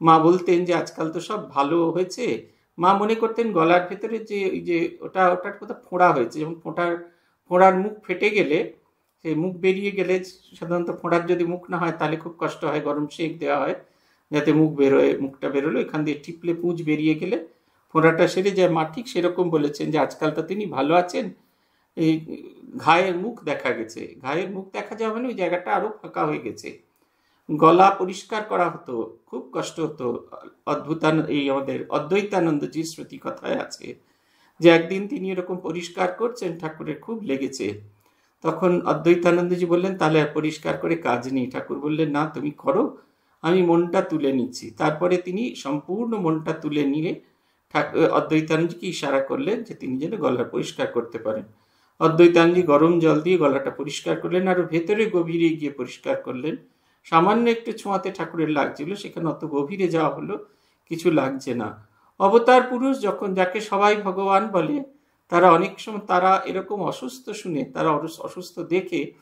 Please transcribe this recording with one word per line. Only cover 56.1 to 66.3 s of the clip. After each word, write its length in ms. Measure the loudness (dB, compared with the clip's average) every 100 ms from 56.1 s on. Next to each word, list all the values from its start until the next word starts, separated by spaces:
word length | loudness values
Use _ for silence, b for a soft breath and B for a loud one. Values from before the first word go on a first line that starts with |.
| -4
করলেন। 400 | -4 -8 -6 -8 -12 _ _ _
সামান্য 460 | 2 4 6 4 4
একটু 220 | 2 -2
ছোঁয়াতে 400 | -10 -4 -4 -4
ঠাকুরের 380 | -6 -8 -4 -2
লাগছিল, 460 | 0 -2 -4 -10 -10
সেখানে 340 | -10 -6 -6
অত 160 | -4 -4
গভীরে 420 | -4 -4 -2 0
যাওয়া 280 | 2 0 -2
হলো, 300 | -8 -10 -12 b b b -12
কিছু 220 | -2 2
লাগছে 440 | 2 0 -4 -6 -6
না। 320 | -6 -10 b b b b
অবতার 420 | 6 6 8 6
পুরুষ 400 | 6 0 0 0
যখন, 320 | -2 -4 -2
যাকে 280 | 0 0 0
সবাই 340 | -4 2 2 2
ভগবান 520 | -2 -2 2 2 2
বলে, 360 | 0 0 -2 -6 b b b -2
তারা 220 | 6 8
অনেক 280 | 8 4 -4
সময়, 200 | -10 -10
তারা 420 | -2 2 4